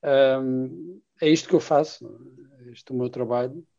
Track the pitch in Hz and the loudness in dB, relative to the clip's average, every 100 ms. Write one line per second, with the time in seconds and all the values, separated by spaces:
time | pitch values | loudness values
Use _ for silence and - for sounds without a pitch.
0 | 147 139 135 131 131 131 131 - 165 196 | 2 4 4 2 -2 -4 -6 -10 -16 -18
1 | _ _ 156 156 - 180 - 147 156 - | _ _ 2 2 4 0 4 0 0 -6
2 | 117 - 131 - - 135 123 120 - 127 | -18 -20 -20 -20 -20 _ -20 -20 -10 -6
3 | 123 123 120 123 123 151 165 | -6 -6 -4 -2 -4 -8 -20